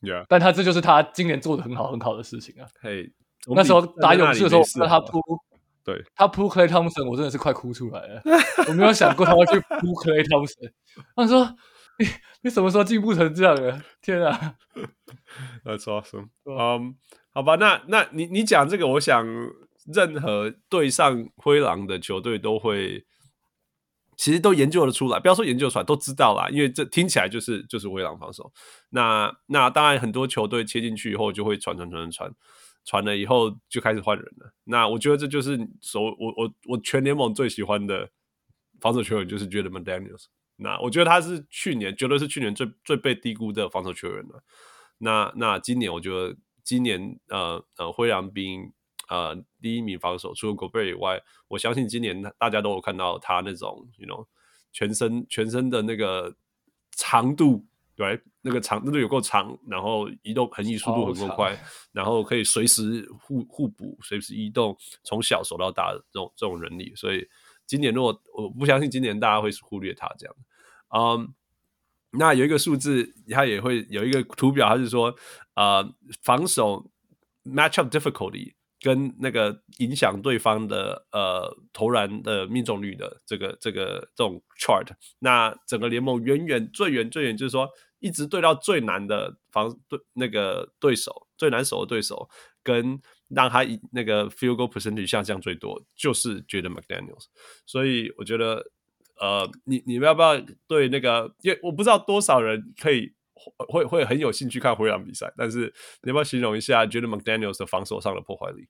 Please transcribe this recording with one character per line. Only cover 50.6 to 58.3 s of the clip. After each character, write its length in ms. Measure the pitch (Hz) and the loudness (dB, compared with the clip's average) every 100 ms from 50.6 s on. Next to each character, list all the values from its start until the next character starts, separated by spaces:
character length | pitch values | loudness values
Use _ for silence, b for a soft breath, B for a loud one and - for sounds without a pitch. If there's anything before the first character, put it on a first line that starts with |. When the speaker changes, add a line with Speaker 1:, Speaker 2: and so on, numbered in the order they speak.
| 92 113 101 | -6 -4 -4
Speaker 1:
以 40 | |
外， 280 | 90 95 92 _ _ _ | -4 -4 -6 _ _ _
我 100 | 98 | -4
相 160 | 113 | -2
信 140 | 120 120 | -2 -2
今 140 | 117 | -4
年 200 | 117 92 101 - | -6 -6 -10 -4
大 120 | 117 | -2
家 120 | 107 | 0
都 100 | 104 | -2
有 100 | 95 | -4
看 140 | 98 92 | -6 -4
到 240 | 92 90 | -4 -6
他 220 | - 92 | -4 -4
那 120 | 95 | -4
种， 340 | 90 104 101 - 117 | -10 -12 -12 -18 _
you 100 | 101 | -16
know， 180 | 98 110 _ _ _ _ | -14 -16 _ _ _ _
全 220 | - 104 | -6 -4
身， 320 | 107 117 117 120 | -2 -2 -2 -6
全 200 | - 110 | -6 -4
身 200 | 123 131 | -2 -2
的 120 | 123 | -2
那 140 | 107 113 | -2 -4
个 400 | 104 92 90 - _ _ _ _ _ | -4 -4 -8 -14 _ _ _ _ _
长 440 | - - 120 123 147 | -10 0 2 2 4
度， 300 | 156 113 - _ _ _ | 4 4 -2 _ _ _
对， 240 | 98 113 _ | -4 -4 _